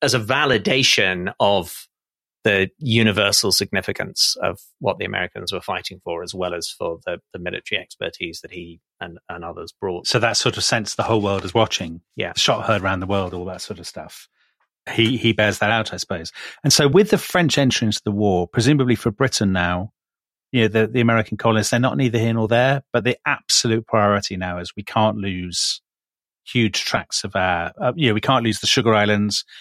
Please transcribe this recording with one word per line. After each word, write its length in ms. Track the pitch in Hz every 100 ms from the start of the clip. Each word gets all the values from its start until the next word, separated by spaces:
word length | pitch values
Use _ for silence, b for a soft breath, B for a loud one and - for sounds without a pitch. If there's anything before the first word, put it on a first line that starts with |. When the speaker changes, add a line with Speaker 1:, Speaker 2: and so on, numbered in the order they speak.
Speaker 1:
as 100 | 143
a 60 | 127
validation 1120 | 104 135 147 120 95 135 127 - 98 92 90 -
of 480 | 104 101 82 - - _ _ _ _ _
the 260 | 110 101 95 -
universal 720 | 135 113 110 101 101 95 104
significance 840 | - 101 98 - - 101 - - -
of 180 | 92 - - -
what 180 | 104 92
the 60 |
Americans 480 | 98 98 90 107 92
were 80 | 92
fighting 400 | - 90 - 92
for, 220 | - 85
as 100 | 87
well 180 | 92 90
as 160 | 87 82
for 300 | - 87 82 -
the, 140 | 87 _
the 60 | 90
military 420 | 87 - - 101
expertise 600 | 90 - 87 - 87 82
that 100 | -
he 300 | 92 85 85 _ -
and, 180 | 90 85 -
and 160 | 87
others 280 | 85 85 85 -
brought. 280 | 98 87 -
Speaker 2:
So 100 | 123
that 180 | 117 -
sort 200 | 135 -
of 80 |
sense 320 | - 120 104 -
the 80 |
whole 180 | - 110
world 220 | 101 98
is 100 | 95
watching. 460 | 117 110 - 82 85 _ -
Speaker 1:
Yeah. 160 | 87 -
Speaker 2:
Shot 300 | - 117 -
heard 160 | 104
around 160 | 95 95
the 80 | 92
world, 280 | 98 92
all 100 | 90
that 180 | 90 90
sort 160 | - 90
of 80 | 87
stuff. 420 | - 76 - - _ _ _ _ _ -
He, 280 | - 113 123
he 160 | 117
bears 240 | 104 107 98
that 120 | 104
out, 220 | 113 110
I 60 | 90
suppose. 340 | - 90 80 B B B
And 80 | 143
so 160 | - 143
with 220 | 160 208
the 80 | 202
French 400 | - 185 165 -
entry 260 | 135 -
into 160 | 110 104
the 80 | -
war, 380 | 101 104 90 87
presumably 460 | - 117 147 127
for 160 | 117 117
Britain 420 | 104 131 - 101
now, 400 | 92 87 90 101 _ _ _ _ _ _
you 120 | 127
know, 60 | 110
the, 180 | 110 110
the 160 | 120
American 340 | 117 113 107 107
colonists, 360 | 117 110 104
they're 80 | 120
not 180 | 127 143
neither 200 | 127 113
here 140 | 113
nor 160 | 113 110
there, 340 | 117 131 139 -
but 140 | 123
the 140 | 107 123 -
absolute 600 | 139 - - 123 113 113
priority 520 | 113 104 101 - 95
now 180 | 92 90
is 160 | 90
we 80 | -
can't 360 | 101 113 107 107
lose 640 | 101 92 90 85 - - _ _ _ _ _ _ -
huge 400 | 123 110 - -
tracts 360 | 107 - -
of 140 | 101 98
our, 360 | 92 87 85 -
uh, 140 | 131 147
you 120 | 135
know, 60 |
we 80 | 107
can't 220 | - 131
lose 160 | 117 104
the 60 | -
Sugar 280 | - 117
Islands. 500 | 107 104 104 104 - - B